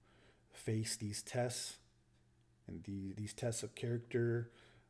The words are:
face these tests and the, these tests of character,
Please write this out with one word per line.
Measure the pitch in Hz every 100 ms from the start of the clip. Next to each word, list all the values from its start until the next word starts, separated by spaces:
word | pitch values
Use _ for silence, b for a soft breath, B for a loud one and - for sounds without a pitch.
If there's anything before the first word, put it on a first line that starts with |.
| b b b b -
face | - - 110 110 -
these | 104 104
tests | - 123 120 117 - - - _ _ _ _ _ _ _ -
and | 87
the, | 87 98 95
these | 95 104
tests | - 123 117
of | 107
character, | - 123 120 120 123 120 117 117 B B B B